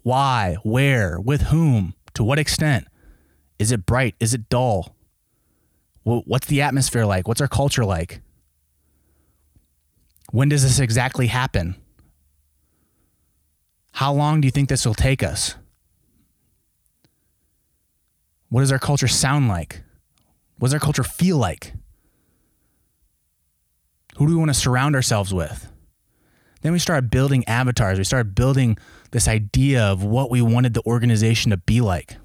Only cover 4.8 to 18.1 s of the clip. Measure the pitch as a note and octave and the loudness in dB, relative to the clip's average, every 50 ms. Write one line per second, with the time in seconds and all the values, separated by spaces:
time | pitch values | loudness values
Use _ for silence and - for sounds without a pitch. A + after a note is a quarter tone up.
4.8 | D#2 - _ _ _ _ _ _ _ _ _ _ _ _ _ _ _ _ _ _ | -4 -8 _ _ _ _ _ _ _ _ _ _ _ _ _ _ _ _ _ _
5.8 | _ _ _ _ _ A2 A#2+ A#2 - C#2+ A2 C3 - - D3+ C#3 C#3+ C#3+ B2 C#3 | _ _ _ _ _ -2 -2 -2 -2 -2 -2 -2 -2 0 0 0 0 0 0 0
6.8 | B2+ - - A#2+ A2+ G2+ G2 F#2 F2+ - A#2 - D3 C3 - - C#3 C#3+ - C3+ | -2 0 0 0 0 2 0 0 -2 -4 -2 -2 -2 -2 0 0 0 0 0 0
7.8 | A#2 G2 F#2+ E2 F2 - - - - _ _ _ _ _ _ _ _ _ _ _ | 0 0 -2 -2 -4 -8 -12 -20 -20 _ _ _ _ _ _ _ _ _ _ _
8.8 | _ _ _ _ _ _ _ _ _ _ _ _ _ _ _ _ _ _ _ _ | _ _ _ _ _ _ _ _ _ _ _ _ _ _ _ _ _ _ _ _
9.8 | _ _ _ _ _ _ _ _ _ - - A2 C#3 C#3+ D3 C#3+ C3 C3+ B2 C#3+ | _ _ _ _ _ _ _ _ _ -4 0 0 2 2 2 2 2 2 2 0
10.8 | C3+ A2+ A2+ B2+ B2 C3 - - B2+ A2+ - B2+ B2+ C3+ - G2 F2 E2+ F#2 - | 0 0 0 0 -2 -2 -2 -2 -2 0 0 -2 -2 0 -2 -2 -2 -2 -8 -12
11.8 | - _ _ _ _ _ _ _ _ _ _ _ _ _ _ _ _ _ _ _ | -16 _ _ _ _ _ _ _ _ _ _ _ _ _ _ _ _ _ _ _
12.8 | _ _ _ _ _ _ _ _ _ _ _ _ _ _ _ _ _ _ _ _ | _ _ _ _ _ _ _ _ _ _ _ _ _ _ _ _ _ _ _ _
13.8 | _ _ _ - C3+ C#3 C#3+ C#3 D3 D3+ D#3 D#3 C#3+ C3 - D3 C#3 C3 C#3 B2+ | _ _ _ -4 -2 0 0 0 2 2 2 4 2 2 2 0 0 0 0 -2
14.8 | - A#2+ A2 - - C3+ C3+ - - E2 - - - - - - - _ _ _ | 0 -2 0 0 2 0 2 0 -2 -4 -4 -6 -6 -8 -8 -12 -20 _ _ _
15.8 | _ _ _ _ _ _ _ _ _ _ _ _ _ _ _ _ _ _ _ _ | _ _ _ _ _ _ _ _ _ _ _ _ _ _ _ _ _ _ _ _
16.8 | _ _ _ _ _ _ _ _ _ _ _ _ _ _ _ _ _ _ _ _ | _ _ _ _ _ _ _ _ _ _ _ _ _ _ _ _ _ _ _ _
17.8 | _ _ _ _ _ _ | _ _ _ _ _ _